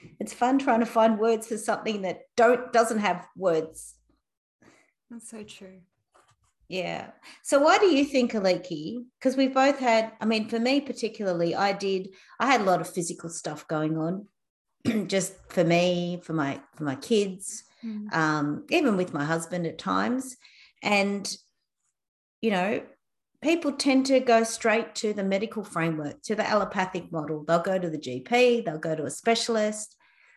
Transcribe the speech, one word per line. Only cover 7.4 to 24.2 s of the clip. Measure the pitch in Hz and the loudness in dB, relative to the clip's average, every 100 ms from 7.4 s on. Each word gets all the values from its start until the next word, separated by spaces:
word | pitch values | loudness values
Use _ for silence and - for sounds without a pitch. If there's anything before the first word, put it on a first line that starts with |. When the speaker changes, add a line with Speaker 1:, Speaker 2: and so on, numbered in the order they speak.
Speaker 1:
So | - 277 | 0 4
why | 311 403 | 6 6
do | 392 | 6
you | 277 285 | 4 4
think, | 269 240 | 2 2
Aliki, | 220 190 165 - 156 160 240 240 _ | 2 0 0 -4 -10 -8 -10 -12 _
'cause | 262 262 | 0 2
we've | 262 | 2
both | 269 269 269 | 4 4 4
had, | 247 226 220 - | 2 2 0 -4
I | 214 | 0
mean, | 220 214 | 0 0
for | 233 | -2
me | 240 277 | 2 0
particularly, | 277 - 214 220 196 175 170 - | 0 -6 -6 -4 -2 0 0 2
I | 202 | 0
did, | 196 196 190 190 - _ - | 0 -2 -2 -4 -14 _ -2
I | 247 | 2
had | 247 | 4
a | 190 | 4
lot | 170 | 2
of | 165 | 0
physical | 185 165 - 165 | -6 -6 -8 -10
stuff | - 165 147 - | -10 -10 -10 -6
going | 156 156 160 | -2 0 -2
on, | 160 196 214 _ _ _ _ _ - | -2 -4 -10 _ _ _ _ _ -2
<clears throat> | 220 170 | -2 -2
just | 190 175 - - | -2 -2 -8 -4
for | 185 | 0
me, | 165 170 180 175 175 175 | 2 4 2 0 -4 -6
for | - | -6
my, | 160 139 127 - - | -4 -4 -6 -12 -8
for | |
my | 147 131 | -6 -6
kids, | - 220 196 185 - - - _ | -2 0 0 -6 -14 -14 -18 _
Speaker 2:
Mm. | 226 214 208 | -12 -10 -4
Speaker 1:
um, | 165 156 151 147 - - | 0 0 0 -2 -4 -2
even | 339 269 190 | 0 2 0
with | 175 | -2
my | 151 | -4
husband | 151 165 165 180 160 | -2 -4 -4 -6 -6
at | - | -6
times. | 190 190 214 254 262 - _ _ _ _ | -4 -2 0 -4 -6 -16 _ _ _ _
And, | 208 202 202 202 - - _ _ _ _ _ _ _ _ _ _ | 0 2 2 -2 -6 -12 _ _ _ _ _ _ _ _ _ _
you | 220 | -2
know, | 185 196 247 - _ _ _ _ _ | 0 0 -2 -8 _ _ _ _ _
people | 294 339 294 | 0 0 0
tend | 277 285 262 262 | -2 2 2 4
to | |
go | 262 | 2